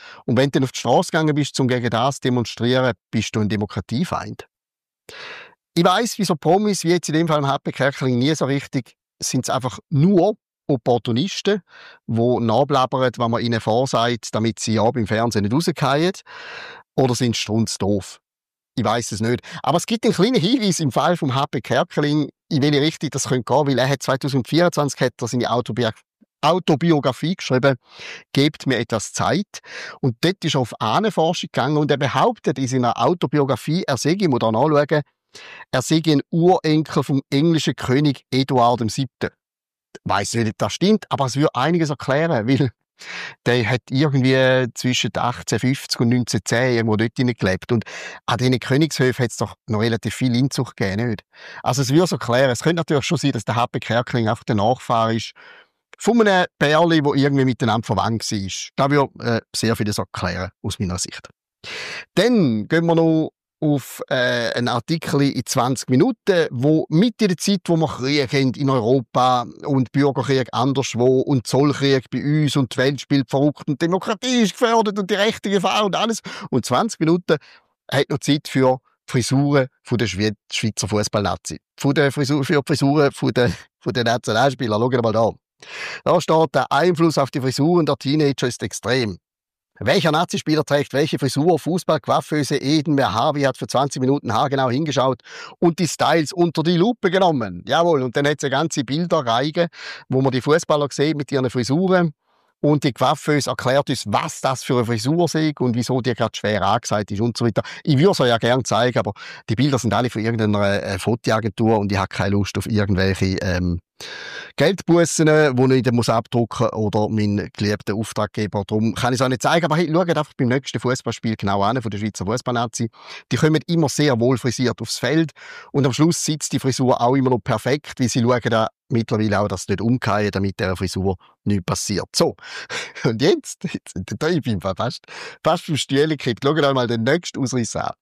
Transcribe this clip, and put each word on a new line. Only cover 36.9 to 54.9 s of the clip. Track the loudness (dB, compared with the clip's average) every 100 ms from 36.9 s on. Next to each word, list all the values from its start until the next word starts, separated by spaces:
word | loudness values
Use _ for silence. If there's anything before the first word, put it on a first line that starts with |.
| -2
vom | 0 -2 0
englischen | 2 2 2 0 -2
König | 0 2 2 0 _
Eduard | -2 0 4 4 4
dem | -2
Siebten. | -2 -6 -4 -6 -6 _ _ _ _ _ -14
Weiss | -4 -2 -2
nicht, | -2 -2
ob | -2
das | -4
stimmt, | 0 0 0 0
aber | -4 -2
es | 0
würde | 0 0
einiges | 0 0 -2
erklären, | -4 -2 0 0 0 2
weil | 2 2 -2 _ _ -16 -14 -14 -6 0
der | 0 0
hat | -2 -2
irgendwie | 0 2 2 2 4 4 2 0 -2
zwischen | -2 -2 -2 -2
achtzehnhundertfünfzig | -4 -4 -4 -2 0 -2 -4 -2
und | 2
neunzehnhundertzehn | 2 0 -4 0 0 2 2
irgendwo | 2 0
dort | 0 0
hinein | -2 0
gelebt. | -2 -2 -2
Und | -2 -2 -12 -16 -12 -4
an | 0
diesen | 2 0
Königshöfen | 0 0 0 2 0 2 -2
hat's | -2
doch | -6 -8 -6
noch | -2
relativ | 0 0 -4
viel | -2 0 0
Inzucht | 0 -2 -6 -4
gegeben, | -4 -2 -4
nicht? | -6 -10 -20 -20 -8
Also | -4 -2
es | 2
würde | 2
es | 2
erklären. | -2 0 2 2
Es | 2
könnte | 0 -2
natürlich | 0 -2
schon | 0 -2
sein, | 0
dass | -2
der | -4 -2
Happy | -2 -4
Kerkeling | -2 -2 0 -2 0
einfach | -2 -2
der | 0
Nachfahre | 0 0 0